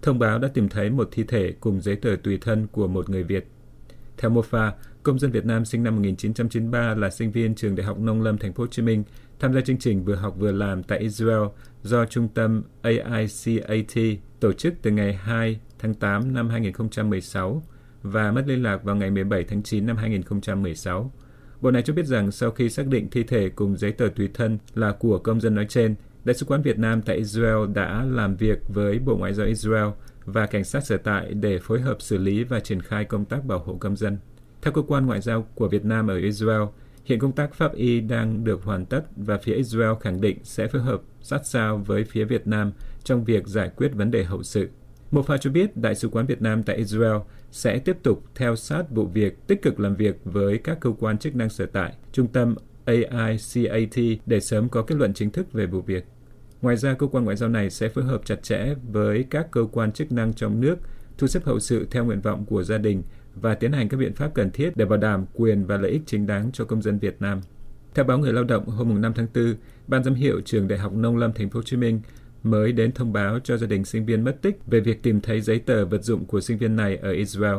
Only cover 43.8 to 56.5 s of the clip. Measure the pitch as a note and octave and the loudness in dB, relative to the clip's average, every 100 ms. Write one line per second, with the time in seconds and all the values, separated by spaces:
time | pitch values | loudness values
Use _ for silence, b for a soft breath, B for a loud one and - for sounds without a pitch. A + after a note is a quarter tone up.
43.8 | B2+ A2 G#2 A#2+ F2+ F#2 F#2 G#2+ F2+ - | -2 2 2 2 0 -4 -2 -2 -2 -6
44.8 | - - - C#3+ C#3 C#3 C#3 C#3+ G#3 - | -20 -20 0 0 2 0 2 2 2 0
45.8 | A2+ G#2+ A2+ A2+ B2+ A#2+ A2 A2 G#2+ G#2 | -2 0 -2 -2 -2 0 0 0 0 -2
46.8 | G#2+ G#2+ A2+ G#2+ G2+ B B - A#2+ A2+ | -2 2 2 2 -2 B B -4 0 0
47.8 | D3+ F3+ C3+ G#2 - - B2 A2+ - D3 | 0 0 2 2 -2 -2 -2 0 -2 -4
48.8 | E3+ A2 F2+ G2 G2+ - - G3+ D3 G#2 | -2 -2 0 2 0 -2 0 2 2 2
49.8 | G2+ G2 G#2+ F#2 - F#2+ G2+ G2+ - D#3+ | 0 2 0 0 -4 0 2 0 -2 -2
50.8 | B2+ G#2+ A2 G#2+ D#3 B2+ A2 - F#2+ G2+ | -2 -2 -2 -2 -2 -2 -2 -2 -4 -2
51.8 | F2 - - - A#2+ C3 A#2+ A2+ - - | -4 -6 -6 0 2 4 2 0 -6 -10
52.8 | - A#2 A#2 A#2+ A2+ A2 - B2 A#2+ A2+ | 0 2 2 -2 0 -2 -2 -2 0 0
53.8 | A2+ B2 A#2 A2 - A2+ - G#2+ A#2 A#2 | 0 0 0 0 2 2 2 0 2 0
54.8 | A2+ D#3 A#2 G2 G#2 C3+ F3+ A2+ F#2+ F#2 | 0 2 2 2 -2 -2 -4 -2 -2 -2
55.8 | F2+ F#2 - - - - - | -2 -4 -6 -20 -20 -20 -20